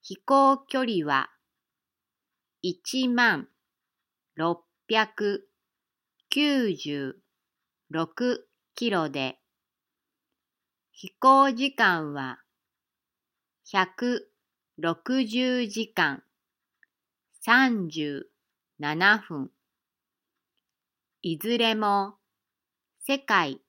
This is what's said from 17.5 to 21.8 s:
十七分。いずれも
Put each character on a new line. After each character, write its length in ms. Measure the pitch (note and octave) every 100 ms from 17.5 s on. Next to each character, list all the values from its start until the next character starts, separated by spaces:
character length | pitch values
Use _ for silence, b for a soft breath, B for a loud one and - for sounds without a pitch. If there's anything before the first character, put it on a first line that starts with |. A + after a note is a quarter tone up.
| A#3+ C4 A3+ E3+
十 400 | D#3 D3+ C#3+ - _ _ _ _ _
七 400 | D3 D#3 G3 G#3+
分。 320 | - D3+ C3 _ _ _ _ _ _ _ _ _ _ _ _ _ _ _ _ _
い 160 | F3+ D#3+
ず 200 | G#3+ A#3+
れ 160 | A3+
も 400 | A3